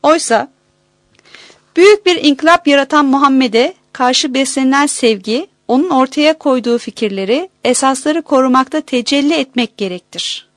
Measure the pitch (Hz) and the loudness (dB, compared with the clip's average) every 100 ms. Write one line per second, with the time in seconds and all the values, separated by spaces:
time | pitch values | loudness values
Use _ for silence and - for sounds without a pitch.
0 | 285 320 - 226 262 _ _ _ _ _ | 2 0 2 -2 -2 _ _ _ _ _
1 | _ _ _ - - _ _ - 381 415 | _ _ _ -20 -20 _ _ 2 4 4
2 | - 349 294 277 311 349 294 277 269 302 | 2 0 0 0 2 2 2 0 2 0
3 | 285 269 277 269 254 214 277 381 _ - | 2 2 2 2 0 0 -2 -4 _ -4
4 | 247 254 302 254 269 - 262 277 285 - | -2 0 -2 -2 -2 -2 0 2 0 0
5 | 240 214 190 233 370 _ _ 247 359 262 | 0 0 -2 -6 -6 _ _ 0 2 0
6 | 262 277 302 311 294 254 233 240 - - | 0 2 0 0 0 -2 0 -4 -4 -6
7 | 220 196 190 254 370 _ 233 247 269 262 | -6 -4 -2 -2 -4 _ -4 0 0 0
8 | 302 311 311 262 262 254 262 311 302 254 | -2 -4 0 0 2 2 0 -4 -4 -4
9 | 226 285 285 320 262 - 233 - 196 180 | -2 -2 0 -2 -4 -4 -6 -6 -8 -8
10 | _ 170 - - _ | _ -12 -10 -10 _